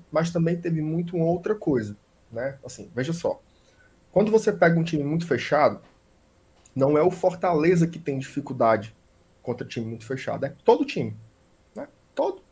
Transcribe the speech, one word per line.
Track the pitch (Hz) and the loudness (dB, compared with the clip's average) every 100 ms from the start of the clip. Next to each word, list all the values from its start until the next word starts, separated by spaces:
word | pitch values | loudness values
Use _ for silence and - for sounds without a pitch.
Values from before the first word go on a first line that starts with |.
| - | -4
mas | 156 170 | -2 0
também | 170 165 170 | 0 0 0
teve | 170 160 | -2 -2
muito | 156 165 175 175 | -2 -2 -2 0
uma | 165 | 0
outra | 175 - 208 | 0 -2 -4
coisa, | - 131 104 104 _ _ _ | 0 0 -2 -10 _ _ _
né? | 117 135 135 | -8 -8 -8
Assim, | 127 - 104 | -16 -16 -12
veja | 120 131 | -6 -4
só, | 170 - - _ _ _ _ _ _ _ | -4 -4 -6 _ _ _ _ _ _ _
quando | 180 214 | 0 2
você | 214 214 | 2 2
pega | 170 175 165 | 2 4 4
um | |
time | 165 151 | 0 -2
muito | 143 160 170 | -2 -2 0
fechado, | 120 - 151 135 101 - _ _ _ _ _ _ _ - - | -2 0 4 4 2 -10 _ _ _ _ _ _ _ -10 0
não | 135 151 | 4 4
é | |
o | 175 | 4
Fortaleza | 170 185 175 185 165 160 180 165 | 2 -2 0 0 2 4 4 2
que | - | -2
tem | - 135 | -6 -6
dificuldade | 131 - 139 127 113 110 107 - _ _ _ _ | -6 -8 -6 2 4 4 0 -16 _ _ _ _
contra | - 120 120 | -8 -8 -8
time | - 113 | -8 -8
muito | 113 - | -8 -8
fechado, | 131 - 110 135 | -8 -6 -6 -6
é | - | -2
todo | - - 277 | 2 4 2
time, | - 117 107 - _ _ _ _ - | -4 -6 -8 -16 _ _ _ _ -16
né? | - _ _ | -16 _ _
Todo, | - 339 381 _ | -4 -4 -4 _